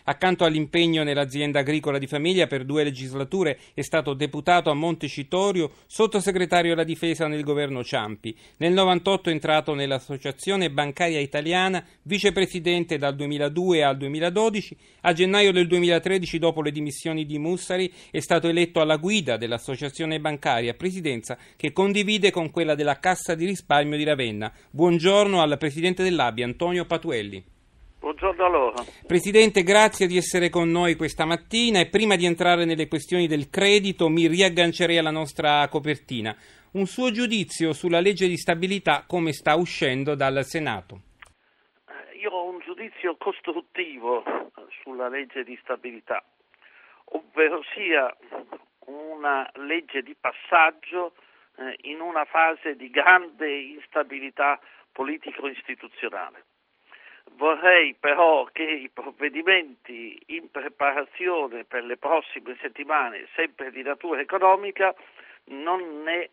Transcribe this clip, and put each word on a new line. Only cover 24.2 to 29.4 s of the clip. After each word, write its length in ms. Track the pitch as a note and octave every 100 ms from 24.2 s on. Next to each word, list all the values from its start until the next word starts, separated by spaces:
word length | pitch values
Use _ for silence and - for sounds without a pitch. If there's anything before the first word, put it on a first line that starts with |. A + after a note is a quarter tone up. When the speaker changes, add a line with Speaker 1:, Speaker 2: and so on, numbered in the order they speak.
| A#2+ G#2 G#2+ - _
Speaker 1:
Buongiorno 680 | C3+ F3 E3+ E3+ G3+ G3+ F#3
al 160 | D#3 C#3+
presidente 440 | D#3 C#3+ F3+ F3+
dell'A 280 | F#3 E3+ A#2+
B 80 | A2
I, 20 |
Antonio 420 | B2 A#2+ F3 F3+
Patuelli. 580 | E3+ E3 E3 A#2+ G2+ F#2+ - _ _ _ - -
Speaker 2:
Buongiorno 460 | D3 D3+ F#3+ F3
a 40 | F3+
loro. 360 | D#3 A#2+ A#2+ A#2+ - -
Speaker 1:
Presidente, 560 | E3+ F3+ G#3+